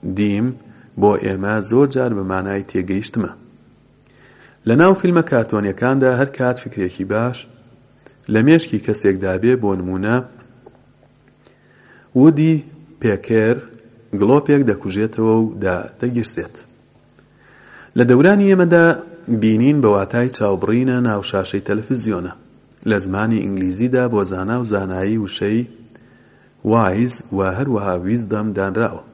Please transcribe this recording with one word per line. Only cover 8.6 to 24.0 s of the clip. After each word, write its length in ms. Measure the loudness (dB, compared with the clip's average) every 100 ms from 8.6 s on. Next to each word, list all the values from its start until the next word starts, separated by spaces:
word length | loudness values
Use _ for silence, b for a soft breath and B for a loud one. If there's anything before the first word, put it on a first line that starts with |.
| 2 -6 -4
کەسێکدا 480 | 0 0 0 -2 0
بێ، 120 | 0 2
بۆ 100 | 0 -2
نمونە 360 | -4 -4 -2 -2 -4 -18 -20 _ -20 _ _ _ _ _ _ _ b b b b b b b 4
وودی 400 | 6 6 2 2 -2 -20 -20 -4
پێکر 560 | -2 -2 0 0 2 0 -4 -20 -20 _ _ 0
گڵۆپێک 420 | 4 4 4 2 2
دەکوژێتەوە 680 | -2 -4 -4 -4 -2 2 2
و 20 | 0 -2
دا-، 240 | -4 -4 -6 -8
دەگیرسێت. 540 | -4 -4 -6 -8 -12 -16 -20 _ _ _ _ _ b b b b b b b 0
لە 60 | 4
دەورانی 400 | 6 6 6 4
ئێمەدا 340 | 4 6 6 6 2 -6 -18 -4 0
بینین 360 | 2 4 4 4
بە 80 | 4 2
واتای 340 | 0 -2 -2 -2
چاوبڕینە 600 | -2 0 0 0 0 0 0
ناو 140 | -2 -2
شاشەی 360 | -4 -4 -6 -4
تەلەفیزیۆنە. 680 | -6 -4 -4 -4 -6 -6 -14 _ _ _ _ -2
لە 80 | -2 -2
زمانی 340 | -4 -2 -2
ئینگلیزیدا 600 | -2 -4 -4 -2 0 0